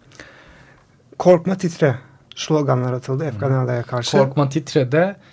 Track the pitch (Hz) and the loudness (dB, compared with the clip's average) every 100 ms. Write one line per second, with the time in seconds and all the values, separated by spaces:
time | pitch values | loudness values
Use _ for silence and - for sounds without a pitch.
0 | _ - - - - - - _ _ _ | _ -20 -20 -20 -20 -20 -20 _ _ _
1 | _ - 180 175 180 185 170 - 151 120 | _ 0 4 4 4 -2 -4 0 0 0
2 | - _ - - - 156 139 127 123 123 | -8 _ -20 -10 -2 0 2 0 0 -4
3 | - 135 156 107 135 131 123 123 117 123 | -4 -4 -4 -4 -2 0 0 -2 -4 -6
4 | - 202 135 147 139 156 - 156 127 151 | 0 2 2 0 -2 -2 -2 0 2 2
5 | 190 - - | 0 -4 -18